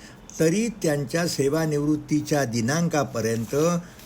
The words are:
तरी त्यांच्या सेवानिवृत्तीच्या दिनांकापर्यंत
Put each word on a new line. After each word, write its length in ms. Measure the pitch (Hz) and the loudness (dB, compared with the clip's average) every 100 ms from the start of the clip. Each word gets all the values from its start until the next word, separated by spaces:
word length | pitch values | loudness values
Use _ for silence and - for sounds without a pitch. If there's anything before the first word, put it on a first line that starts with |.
| - - - - | -10 -20 -10 0
तरी 280 | 160 196 233 | 2 2 0
त्यांच्या 600 | - 170 143 131 165 170 | 0 0 0 0 -2 -2
सेवानिवृत्तीच्या 1160 | - 139 156 160 147 147 151 - 151 147 147 123 | 0 0 2 0 0 0 0 0 -2 2 0 0
दिनांकापर्यंत 1120 | 117 113 156 170 151 131 117 110 113 110 139 165 175 170 - | 0 0 2 2 0 0 0 0 -2 -2 0 2 0 -4 -16